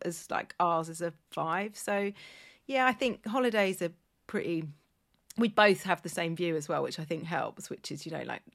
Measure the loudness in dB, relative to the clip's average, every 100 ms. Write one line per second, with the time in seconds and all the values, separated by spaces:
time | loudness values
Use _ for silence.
0 | -6 -6 -4 -4 -4 0 2 2 0 -4
1 | -6 -6 _ -6 -2 -2 -4 -6 -2 0
2 | 0 -4 -18 -20 -20 -20 -2 4 4 4
3 | 0 0 -2 2 2 4 2 2 -4 -6
4 | _ _ -6 -4 -2 -2 -4 -10 _ _
5 | _ _ _ 0 2 8 8 6 2 -2
6 | -2 -4 -2 0 0 0 0 -2 -2 -4
7 | -4 -4 -2 -4 -4 -8 -12 -10 -10 -10
8 | -8 -8 -8 -10 -12